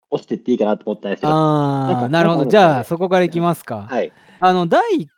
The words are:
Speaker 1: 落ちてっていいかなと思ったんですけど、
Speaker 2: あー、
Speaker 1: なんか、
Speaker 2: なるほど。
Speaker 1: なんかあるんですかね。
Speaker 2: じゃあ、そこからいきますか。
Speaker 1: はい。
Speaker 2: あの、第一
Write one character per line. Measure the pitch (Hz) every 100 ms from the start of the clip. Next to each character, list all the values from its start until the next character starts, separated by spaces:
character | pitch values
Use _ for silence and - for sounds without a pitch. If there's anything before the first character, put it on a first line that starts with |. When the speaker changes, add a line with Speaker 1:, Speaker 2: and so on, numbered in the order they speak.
| -
Speaker 1:
落 | -
ち | -
て | 107
っ |
て | -
い |
い | 120
か |
な | 107 104
と | -
思 | 104
っ |
た | 101
ん |
で | 95
す |
け | 151
ど、 |
Speaker 2:
あ | 156 156 151 143 139 135
ー、 |
Speaker 1:
な | 127
ん |
か、 | 123
Speaker 2:
な | 160
る | 170
ほ | 165
ど。 |
Speaker 1:
な | 135
ん |
か |
あ |
る |
ん |
で |
す | 214
か | 175
ね。 |
Speaker 2:
じ | 139
ゃ |
あ、 |
そ | 117 165
こ | 185
か | 185
ら | 180
い |
き | 170
ま | 170 165
す |
か。 | - 110 101
Speaker 1:
は | -
い。 | 85 - _ -
Speaker 2:
あ | 185
の、 | 185 170
第 | 269 453
一 | 349 156